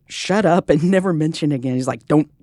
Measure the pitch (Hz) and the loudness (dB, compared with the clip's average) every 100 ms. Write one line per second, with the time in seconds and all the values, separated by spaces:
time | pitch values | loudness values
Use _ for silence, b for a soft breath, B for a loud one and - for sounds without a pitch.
0 | - - - 196 185 175 - 156 175 190 | -14 -10 -4 0 2 2 2 2 2 2
1 | 185 160 156 - 147 139 131 127 131 123 | 0 0 -2 -2 -2 -2 -2 -4 -4 -6
2 | - 151 147 _ | -2 0 0 _